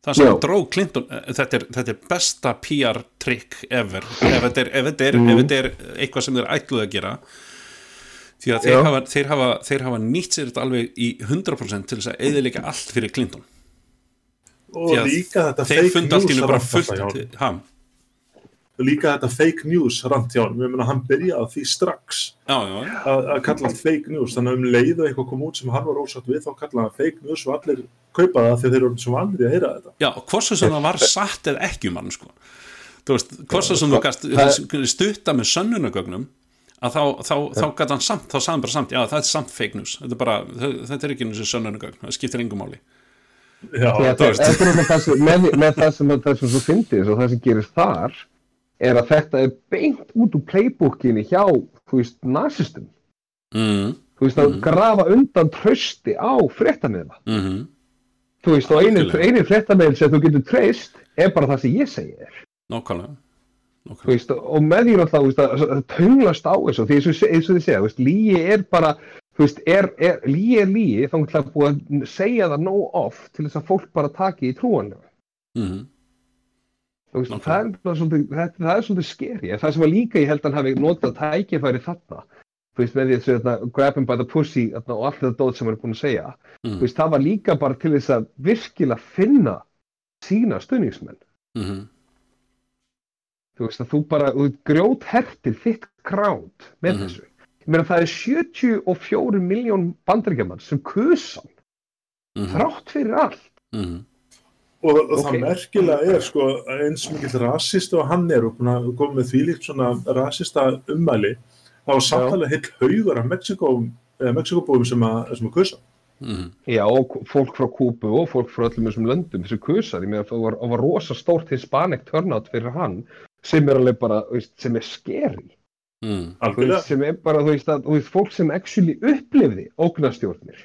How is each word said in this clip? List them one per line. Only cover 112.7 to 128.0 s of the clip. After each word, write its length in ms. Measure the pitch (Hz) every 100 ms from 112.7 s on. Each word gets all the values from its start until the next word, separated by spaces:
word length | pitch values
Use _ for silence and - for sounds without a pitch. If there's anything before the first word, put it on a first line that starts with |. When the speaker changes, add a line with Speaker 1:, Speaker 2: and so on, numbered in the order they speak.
| _ 127 208
Speaker 3:
haugur 140 | 208 123
af 60 | 117
Mexíkó-, 680 | 185 - 190 156 123 117 117 _ _
eða 140 | 127 123
Mexíkóbúum 500 | 160 175 170 135 120
sem 120 | 120
að, 360 | 113 113 113 123
sem 100 | 113
að 40 |
kusa. 240 | 170 190 - _ _ _ _
Speaker 1:
Mhm. 300 | 131 95 90 _ -
Speaker 2:
Já, 220 | 113 104
og 220 | 131 127
k-, 160 | - -
fólk 280 | 143 135 -
frá 120 | 127
Kúbu 520 | - 127 117 107 117
og 80 | 165
fólk 200 | 131 117
frá 200 | - 117
öllum 180 | 117 113
þessum 180 | 107 113
löndum 400 | 151 175 95 92
sem 100 | 110
kusu 340 | - 185 220 90
hann. 60 |
Ég 60 | 95
meina, 140 | 104
það 180 | 104 117
var, 100 | 110 110
það 140 | 120
var 80 | 120
rosa 340 | 135 175 -
stórt 360 | 123 - 170 165
Hispanic 560 | 131 - 135 180 147 -
turnout 420 | 156 185 113 110
fyrir 220 | 117 117
hann, 320 | 135 151 92 117 - - _
sem 240 | - 160 143
er 60 | 135
alveg 240 | 127 120
bara, 240 | 117 107
þú 80 | -
veist, 180 | 120 - _
sem 140 | 131 117
er 40 |
scary. 760 | - - - - 294 - - _ _ _ _ _
Speaker 1:
Mhm. 340 | 110 98 85 92
Speaker 2:
Þú 20 |
Speaker 3:
Algjörlega. 280 | 117 120 131 180
Speaker 2:
veist, 100 | -
sem 160 | 139
er 100 | 143
bara, 260 | 170 - 151
þú 120 | 147
veist, 140 | 147 151
að, 160 | 147
þú 80 | 139
veist, 120 | 151